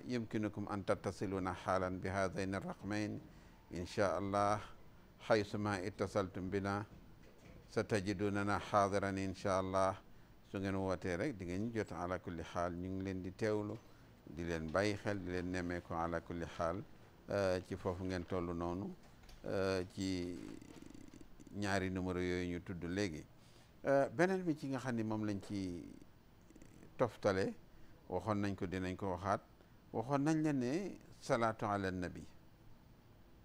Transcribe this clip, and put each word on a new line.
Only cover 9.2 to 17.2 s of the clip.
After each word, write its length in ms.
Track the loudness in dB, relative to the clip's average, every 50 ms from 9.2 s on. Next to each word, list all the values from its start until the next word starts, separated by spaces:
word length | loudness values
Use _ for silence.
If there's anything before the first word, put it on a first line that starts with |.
| 0 -2 -4
شاء 260 | -2 0 2 4 4
الله. 340 | 4 4 4 4 4 4 2 0 -6 -14 -18 -18 -18 -20 -20 -20 -16 -8 -4
Su 60 | -2
ngeen 160 | 0 0 0
wootee 400 | 2 2 2 0 0 0 0 0
rek, 200 | 0 0 -2 -2 -4
di 60 | -4
ngeen 260 | -2 -2 0 -2 0 0
jot 200 | -2 -2 -2 -2
ala 260 | -4 -2 -2 -2 -2
kulli 240 | -4 -6 -6 -6 -6
xaal. 300 | -4 -2 0 0 0 0
Ñu 140 | -2 -4 -4
ngi 120 | -2 -2 -2
leen 180 | -2 -2 -2 -4
di 100 | -6 -4
teewlu, 440 | 0 0 2 2 2 0 -2 -6 -8 -10 -16 -20 -20 -20 -20 -20 -20 -18
di 180 | -12 -8 -6 -2
leen 260 | -2 -2 -2 -2 2
bàyyi 260 | 4 4 4 4 2
xel, 220 | 2 0 -2 -2 -2 -2
di 60 | -2
leen 200 | -2 -2 0 0
nemmeeku 440 | -2 -2 0 -2 -2 -4 -4 -4 -2
ala 260 | -2 0 0 0 -2
kulli 240 | -2 -4 -4 -4 -4
xaal, 380 | -6 -2 0 0 0 0 -2 -6 -10 -14 -18 -18 -20 -20 -20